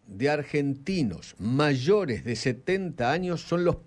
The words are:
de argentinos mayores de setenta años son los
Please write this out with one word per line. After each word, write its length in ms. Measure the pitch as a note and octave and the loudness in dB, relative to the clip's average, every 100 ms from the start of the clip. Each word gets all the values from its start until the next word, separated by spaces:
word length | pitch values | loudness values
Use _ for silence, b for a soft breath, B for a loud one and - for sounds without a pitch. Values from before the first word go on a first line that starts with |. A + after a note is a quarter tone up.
| - | -16
de 220 | G2 C#3 | -2 0
argentinos 1080 | D3+ C#3 D3 C#3+ C#3 F#3+ F#3 A#2 E2 - - | 0 0 0 0 -2 -2 0 0 -4 -12 -8
mayores 840 | G2+ C3+ D3+ C3 C#3 G#3 E3 G#2+ | -2 2 4 2 4 4 2 -4
de 120 | A2+ A2 | -4 -2
setenta 760 | C3+ A#2+ - F#3+ F3+ - A#2+ | -2 -2 -2 -2 -2 -2 0
años 280 | E3 F3+ E3 | 0 -2 -4
son 240 | - F3 | -2 2
los 120 | F3 - | 2 0